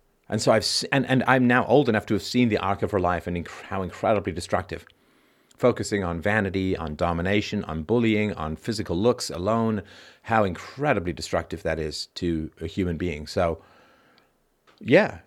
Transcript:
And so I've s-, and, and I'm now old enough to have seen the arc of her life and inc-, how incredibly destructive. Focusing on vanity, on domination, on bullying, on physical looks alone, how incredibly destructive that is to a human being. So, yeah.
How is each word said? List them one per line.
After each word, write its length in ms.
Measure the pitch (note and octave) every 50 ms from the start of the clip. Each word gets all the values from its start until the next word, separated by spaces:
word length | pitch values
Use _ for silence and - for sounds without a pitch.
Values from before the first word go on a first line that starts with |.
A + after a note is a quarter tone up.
| _ _ _ _ _ -
And 120 | - A2
so 120 | - C#3 A2+
I've 100 | A2 A2
s-, 220 | - - - - -
and, 140 | - C#3 B2
and 160 | - C3 C3 -
I'm 180 | - B2+ C3 B2+
now 200 | A#2+ B2 B2+ G#2+
old 240 | - A2+ C#3+ D3 A#2+
enough 160 | G#2+ G#2+ -
to 60 | - A2
have 100 | G2 -
seen 240 | - - B2 B2
the 100 | A#2 G#2+
arc 240 | - F#2 F#2+ G2 -
of 100 | - F#2+
her 80 | - G2
life 280 | F2+ F2+ F2 E2+ -
and 80 | F2+ F2
inc-, 260 | F2 E2 - - - -
how 200 | - G2 G2 F#2+
incredibly 480 | F2 - - - G#2 A2 G2+ F#2 G2+
destructive. 540 | E2+ F2+ - - - F#2 F2+ - E2 D#2 - - _ _ _ _ _ _ _ _ _ _ _ _ _
Focusing 460 | - - B2 A#2+ - G#2 - A2 G2+ F#2+
on 160 | E2+ E2+ E2+
vanity, 560 | D#2 G#2 G#2 A2 G2+ F#2+ F2+ G2 F#2+ F#2+ F2+
on 200 | D#2 E2 D2+ D2+
domination, 680 | - F2 E2+ E2+ E2 E2+ F#2 G2+ G#2 G#2 - - G#2 -
on 180 | - D#2 D#2+ D#2
bullying, 500 | - A2 B2 A#2 A2+ G#2+ G#2+ G#2+ G#2+ -
on 220 | - D#2+ D#2 D#2
physical 420 | - - - A2+ G#2 F#2+ - F2
looks 320 | F2 G#2 A#2+ A#2+ - - -
alone, 540 | - E2+ F2+ G2+ A2+ A2+ A2+ A2+ A2 G2+ F2+ - - - - - - _ -
how 200 | - A2+ A2+ G#2+
incredibly 720 | F#2+ - - - - - - C#3 D3+ C3 G2+ F2+ F2+ E2
destructive 480 | - - - - E2+ E2 - - D#2+ -
that 140 | E2 D#2+
is 300 | D#2+ D#2 D2+ D2 - - - _
to 340 | - F#2 F2 E2+ D#2 D#2 D#2 - -
a 60 | E2
human 320 | D#2 - - F#2+ F2 E2+
being. 300 | D#2 F2+ F2 D2+ D2 D#2
So, 340 | - - G2 F2+ E2+ D#2+ - - _ _ - _ _ _ _ _ _ _ _ _ _ _ _ _ _ _ _ _ _ _ _ -
yeah. 340 | - B2+ F3 G#3+ - - - -